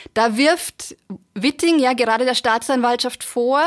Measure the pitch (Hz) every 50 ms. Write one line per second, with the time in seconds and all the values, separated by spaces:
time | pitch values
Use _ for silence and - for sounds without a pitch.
0 | - - - 220 226 233 214 226 277 302 349 339 - - - - - - - -
1 | _ - 190 - _ _ _ 202 196 285 285 - 339 339 330 302 254 254 254 240
2 | 240 226 220 220 254 254 247 240 - 240 220 233 - - 277 254 233 240 240 240
3 | - 247 - - - - - 247 240 247 269 285 320